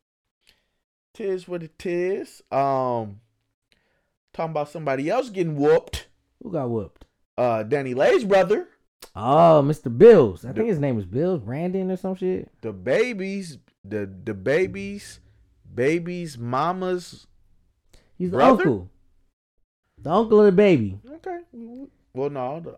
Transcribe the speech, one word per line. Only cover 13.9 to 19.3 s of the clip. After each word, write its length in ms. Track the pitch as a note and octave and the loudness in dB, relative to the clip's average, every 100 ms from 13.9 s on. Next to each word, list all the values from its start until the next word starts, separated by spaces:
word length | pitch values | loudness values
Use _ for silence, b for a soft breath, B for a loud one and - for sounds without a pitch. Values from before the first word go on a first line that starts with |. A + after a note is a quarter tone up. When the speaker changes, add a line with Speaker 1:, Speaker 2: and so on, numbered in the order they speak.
| G#2 G2+ F#2 | -8 -8 -10
Speaker 1:
the 120 | A2 G2+ | -10 -6
baby's, 840 | F#2+ D#3 F#3+ G3 G3 G3+ - - _ _ _ _ - | 0 0 0 -4 -10 -12 -16 -20 _ _ _ _ -16
baby's 640 | F#2+ C3+ E3+ E3+ F3+ E3+ B2 | -2 0 0 -4 -10 -10 -10
mama's 880 | A#2 B2+ D#3+ F#3 F#3 F3+ E3+ - _ _ _ _ _ _ _ - _ - | -6 -4 -2 -4 -4 -6 -8 -20 _ _ _ _ _ _ _ -20 _ -8
Speaker 2:
He's 100 | F3+ | -4
the 80 | F#3 | 4
Speaker 1:
brother? 260 | C4 B3 F4+ | 6 6 2
Speaker 2:
uncle. 220 | G#2 F2+ _ _ _ _ | -2 -6 _ _ _ _